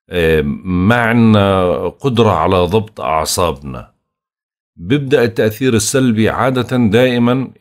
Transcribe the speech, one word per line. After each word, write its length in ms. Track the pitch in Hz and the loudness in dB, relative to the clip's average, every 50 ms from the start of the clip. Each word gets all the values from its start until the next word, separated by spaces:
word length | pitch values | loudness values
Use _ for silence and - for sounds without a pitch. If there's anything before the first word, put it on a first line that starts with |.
| _ - | _ -8
آه، 320 | 85 90 82 80 - 78 76 71 - - - | -4 -2 0 2 2 2 0 -2 -6 -8 -6
ما 300 | 95 90 90 92 101 120 | -4 -2 0 0 2 2
عنا 840 | 123 117 113 117 120 113 110 107 104 98 98 95 95 90 90 82 65 92 87 | 0 0 0 2 2 4 4 4 4 2 2 2 0 0 0 -2 -2 -4 -6
قدرة 420 | - - - 139 117 110 117 107 | -6 -6 -4 -2 0 2 2 2
على 280 | 92 80 80 90 95 92 | 2 0 0 0 2 0
ضبط 440 | 90 85 95 110 101 - - - | 0 0 0 -2 -4 -6 -10 -10
أعصابنا. 880 | - 67 78 78 78 - - 101 90 85 73 - 71 69 64 60 - - _ _ _ _ _ _ _ _ _ _ _ _ _ _ _ _ _ | -6 -4 -2 -2 -2 -2 -2 -2 -2 -2 -4 -6 -10 -14 -14 -14 -16 -18 _ _ _ _ _ _ _ _ _ _ _ _ _ _ _ _ _
بيبدأ 480 | - 85 92 123 147 139 131 143 135 120 | -12 -4 -2 -2 -2 0 0 0 2 2
التأثير 500 | 117 107 - 117 107 107 - 135 131 117 | 0 0 0 -2 -2 -2 -2 0 0 0
السلبي 560 | 107 101 - - 135 131 123 110 107 110 92 | 0 0 0 0 0 2 2 2 2 0 0
عادة 480 | - - 113 135 131 127 120 - 131 123 | 0 0 -2 -2 -2 -2 -4 -2 0 0
دائمًا 760 | 120 104 95 120 127 127 123 120 120 120 123 135 127 - - _ | 2 2 4 4 2 2 2 2 0 0 0 -2 -4 -8 -12 _